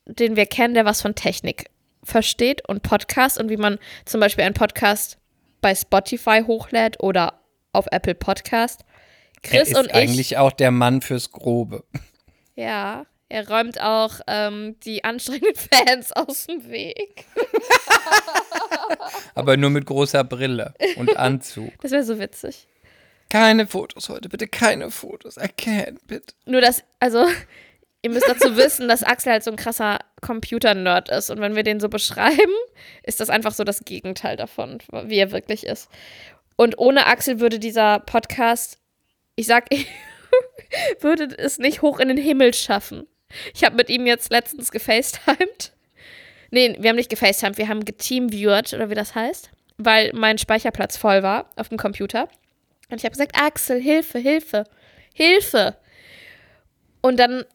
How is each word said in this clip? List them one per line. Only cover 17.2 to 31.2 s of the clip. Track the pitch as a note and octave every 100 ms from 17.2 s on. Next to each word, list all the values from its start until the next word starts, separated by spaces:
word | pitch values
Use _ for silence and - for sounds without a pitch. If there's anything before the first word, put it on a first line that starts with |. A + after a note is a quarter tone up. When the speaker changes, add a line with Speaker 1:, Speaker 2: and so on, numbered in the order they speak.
| -
Speaker 2:
<laughs> | A4 - A4 B4 B4+ - A4 - G#4 - F#4+ - - A4 D4+ G#4+ D#4+ - G4 -
Aber | - C3+ C3+
nur | C#3+
mit | C#3+ C#3+
großer | C#3 C#3+ C#3
Brille | B2 B2 C3+ A#2+ G#2+ - F#4 E4+
und | B2 -
Anzug. | B2+ C3+ - G#2 A2 -
Speaker 1:
<laughs> |
Das | C4+
wär | C#4+
so | A3+ G#3+
witzig. | G3 - - - _ _ _ _ _ _ -
Speaker 2:
Keine | G#3+ A3 A3 G#3
Fotos | F#3+ A3 - -
heute, | - F#3
bitte | - G#3+
keine | - A3+ - -
Fotos. | - - - - -
I | F#3+ -
can't, | A3+ G#3 - - -
bitte. | A3 - -
Speaker 1:
Nur | - B3+
dass, | B3 B3 - -
also, | B3 A#3 F4 E4+ - -
<laughs> | - _ _ _
ihr | A#3
müsst | A#3 C4+
dazu | B3 C4+ A3+
wissen, | C#4 - A#3+
dass | -
Axel | - B3 B3+
halt | A3
so | A3+
ein | G#3+
krasser | A#3 A#3 G#3+ G3+ - _
Computer-Nerd | - A3+ - A#3 A3+ G3 F#3 F3+ -
ist. | -